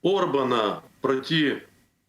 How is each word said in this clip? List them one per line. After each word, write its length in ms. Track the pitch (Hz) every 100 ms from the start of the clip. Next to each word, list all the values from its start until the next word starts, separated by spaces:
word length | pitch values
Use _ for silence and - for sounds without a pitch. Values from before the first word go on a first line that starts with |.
Орбана 800 | 170 196 175 139 127 120 107 87 - _
про 180 | 135 131
ті 420 | 131 160 143 107 - _ _ _